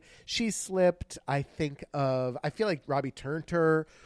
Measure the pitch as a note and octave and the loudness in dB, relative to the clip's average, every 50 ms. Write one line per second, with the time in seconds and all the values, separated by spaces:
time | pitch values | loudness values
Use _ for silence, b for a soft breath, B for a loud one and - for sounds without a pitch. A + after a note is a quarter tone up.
0 | b b b b b - - - A#3 A3 F#3+ - - - F#3+ F#3 F3+ F3+ F3 - | b b b b b -6 -2 -2 0 0 -2 -4 -6 -4 2 4 4 4 4 2
1 | - - - - - - C#3 C#3 C3+ - - - D#3+ C#3+ C#3+ - - - - C#3+ | -8 -16 -16 -12 -4 -2 -2 -2 -2 -4 -4 -4 -4 -4 -4 -10 -14 -8 -4 -2
2 | C#3 C3 C3 B2+ B2+ B2+ B2 - - D3+ - - A3 G#3 E3+ C3+ - - C#3 C#3 | 0 0 0 0 0 -2 -4 -4 -6 -6 -2 0 0 0 0 -2 -2 -2 0 0
3 | C3+ C3 - - - C#3 D3+ D#3+ D3+ - E3+ E3+ D#3+ D#3+ D#3+ D#3 D#3 b b b | 0 -2 -8 -8 -8 -6 -6 -6 -6 -2 2 4 6 6 6 4 2 b b b
4 | b | b